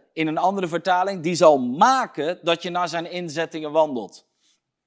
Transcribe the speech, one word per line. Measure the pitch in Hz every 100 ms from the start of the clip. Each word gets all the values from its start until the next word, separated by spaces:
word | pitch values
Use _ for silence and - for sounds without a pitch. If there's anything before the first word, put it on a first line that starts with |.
| _
in | - 160
een | 160
andere | 180 196 180
vertaling, | 165 190 180 190 190
die | 160
zal | 165 170 139
maken | 123 139 233 262 220 - 147 180
dat | 165 170
je | 185
naar | 175 175
zijn | 165 165
inzettingen | 180 170 147 160 165 151
wandelt. | 156 156 123 95 - _ _ _ _ _ _